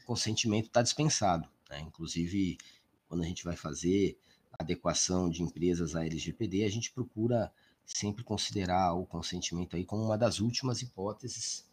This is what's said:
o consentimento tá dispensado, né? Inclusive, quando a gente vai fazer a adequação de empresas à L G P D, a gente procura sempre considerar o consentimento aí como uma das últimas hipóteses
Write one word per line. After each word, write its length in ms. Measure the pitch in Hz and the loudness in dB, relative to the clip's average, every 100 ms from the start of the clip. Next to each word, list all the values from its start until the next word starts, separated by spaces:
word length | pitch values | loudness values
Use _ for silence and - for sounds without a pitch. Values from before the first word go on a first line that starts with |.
o 20 | - | -4
consentimento 640 | 110 113 110 117 107 107 | -2 0 0 4 2 4
tá 100 | 120 | 2
dispensado, 680 | 117 - 151 - 101 82 - _ - | 4 2 2 4 4 2 -2 _ -14
né? 120 | 71 | -12
Inclusive, 760 | 78 - 80 85 85 98 90 71 - - _ _ - | -10 -10 -4 -2 0 2 0 -2 -12 -20 _ _ -6
quando 160 | 85 | -4
a 20 | 85 | -2
gente 180 | 87 | -4
vai 120 | 87 82 | -6 -6
fazer 600 | 78 69 87 98 92 - _ _ _ | -6 -2 2 4 4 0 _ _ _
a 100 | - | -6
adequação 640 | 82 87 85 - - 90 87 | -4 0 0 2 2 2 2
de 140 | 82 | 0
empresas 540 | 82 76 90 85 80 82 | -2 0 2 2 0 -2
à 100 | 80 | -2
L 100 | 80 | -4
G 160 | - | -4
P 140 | - 104 | -4 -2
D, 180 | 95 | 0
a 60 | 107 | 0
gente 220 | 113 - | -2 -4
procura 600 | 127 113 107 117 117 90 - _ _ | -6 -6 -2 2 2 0 -6 _ _
sempre 380 | - - 104 104 | -10 -4 -4 -4
considerar 680 | 120 104 - 104 90 90 90 | -4 -2 -2 -2 2 4 4
o 140 | 87 90 | 2 -2
consentimento 680 | 85 - 90 - 85 87 | -6 -4 -4 -4 -4 -2
aí 100 | 85 | -4
como 200 | 92 104 | -2 -2
uma 120 | 110 107 | 0 2
das 240 | 113 92 | 2 2
últimas 420 | 117 120 131 - | 0 0 -2 -4
hipóteses 840 | 123 95 101 107 127 - - - - | -6 -6 -6 -6 -10 -8 -8 -8 -12